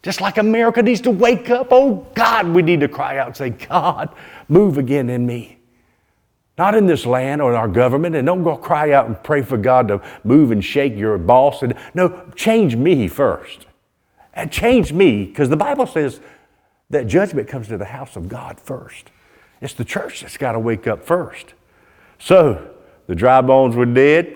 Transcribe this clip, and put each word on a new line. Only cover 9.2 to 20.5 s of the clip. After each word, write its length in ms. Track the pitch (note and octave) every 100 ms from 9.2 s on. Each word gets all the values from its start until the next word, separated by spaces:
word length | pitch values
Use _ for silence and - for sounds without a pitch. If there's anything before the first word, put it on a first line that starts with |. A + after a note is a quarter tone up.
pray 180 | - D3
for 160 | A#2+ B2
God 320 | G2+ B2+ A2+
to 140 | G2+ - -
move 280 | G#2 C#3+ C3+
and 120 | G#2+
shake 320 | F#2+ C#3+ C#3
your 220 | G2+ A2 G2+
boss. 460 | E2+ B2 C#3 -
And, 120 | B2 - -
no, 280 | E3+ F3+ F3+ - -
change 400 | G#3+ A3+ F#3 A#2
me 320 | D3+ D3+ F#2+
first. 560 | - C3 D2+ - - _ _ _ _ _ _ _
And 180 | - D#3
change 400 | - A#3 B3+ F3
me, 340 | D#3 F#3+ G#2 G2
'cause 200 | - C3
the 80 | D3+
Bible 300 | A3+ C#4 B3
says 340 | E3 C#3+ - - _ _ _ _ _ _
that 160 | C#3+ A2+
judgment 420 | D3 G3 C#3+ G#2
comes 200 | C3+ G#2+
to 100 | G#2+
the 80 | G2
house 280 | B2+ C3
of 140 | - F2
God 320 | A#2+ - -
first. 500 | - C3 - - _ _ _ _ _ _
It's 100 | -
the 140 | - A2+
church 340 | - - -
that's 160 | - -
gotta 220 | C3